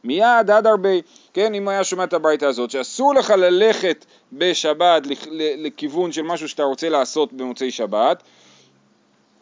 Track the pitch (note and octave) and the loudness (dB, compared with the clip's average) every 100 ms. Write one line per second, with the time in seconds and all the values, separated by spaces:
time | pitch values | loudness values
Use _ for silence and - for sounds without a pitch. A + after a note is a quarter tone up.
0 | A#2+ E3 A#3 A#3 G3+ G#3+ A3 G#3+ G3 F#3 | -6 0 4 4 4 4 4 4 2 0
1 | - _ _ F3+ A3 G3+ G3+ G3 F#3+ F#3 | -4 _ _ -2 -2 -2 -4 -2 -2 -4
2 | F3+ E3+ D#3+ D3+ C#3+ B2 B2 C3+ - - | -2 0 0 2 0 -2 -4 -6 -6 0
3 | C#4 C4+ G#3+ G3 F3+ F3+ A3 - F#3 D3+ | 2 2 4 4 4 4 2 2 -2 -4
4 | _ _ _ C3+ F3+ D#3+ D#3 D3+ F3 D#3+ | _ _ _ -4 -2 -2 -2 2 4 4
5 | C#3 C3+ D#3+ D#3 D#3 C#3+ D3+ - D3 D#3 | 0 -8 -10 -4 -4 -4 -8 -8 -6 -4
6 | F3 D3+ D#3+ E3+ D#3 - C#3+ C3 E3 D3 | -4 -4 -6 -6 -6 -4 -2 -2 0 0
7 | B2+ D#3 D3 C3 B2+ A#2+ C3 A#2+ G#2+ G#2 | 0 -2 -4 -4 -10 -6 -6 -4 -4 0
8 | C3 F3+ _ _ _ _ _ _ _ _ | 0 0 _ _ _ _ _ _ _ _
9 | _ _ _ _ | _ _ _ _